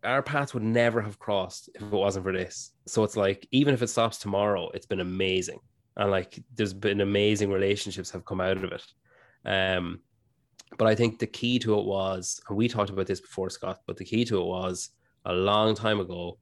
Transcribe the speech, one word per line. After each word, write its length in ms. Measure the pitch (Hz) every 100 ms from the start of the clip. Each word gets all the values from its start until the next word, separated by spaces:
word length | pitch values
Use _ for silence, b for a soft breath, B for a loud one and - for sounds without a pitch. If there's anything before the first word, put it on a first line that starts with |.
our 180 | 101 131
paths 320 | 135 147 139
would 80 | 123
never 400 | 110 117 117 117
have 160 | 104 101
crossed 520 | - 101 92 - -
if 80 | -
it 100 | 104
wasn't 320 | 104 101 95
for 80 | 92
this. 400 | 92 92 - - _ -
So 180 | -
it's 140 | 107 110
like, 300 | 98 98 -
even 220 | 131 143
if 80 | 131
it 60 | 117
stops 320 | - 113 -
tomorrow, 500 | 104 98 104 98 82 -
it's 100 | -
been 140 | 95
amazing. 600 | 90 92 95 92 85 - _ _ _ -
And, 140 | 101
like, 260 | 95 90 - -
there's 200 | 120 104
been 280 | 95 101 101
amazing 500 | 98 101 104 104 101
relationships 600 | 98 98 101 - 95 90
have 140 | 92 -
come 160 | 92
out 160 | 92 95
of 140 | 95
it. 120 | 90 - _ b b b b
Um, 580 | - 98 95 92 87 90 _ _ _ _ _ _ - -
but 100 | 113
I 60 | 107
think 220 | 117 110
the 100 | 113
key 300 | - 120 123
to 200 | 113 104
it 60 | 101
was, 540 | 98 95 95 90 - -
and 100 | 101
we 100 | 117
talked 240 | 113 101
about 160 | 98 92
this 140 | 95
before, 280 | - - 95
Scott, 300 | - 90 92 -
but 100 | -
the 80 | 92
key 180 | 110 117
to 140 | 104
it 60 | 87
was 440 | 90 92 90 - _ _ _ -
a 80 |
long 400 | 90 95 104 110 104
time 240 | 110 104
ago 380 | 92 87 87 -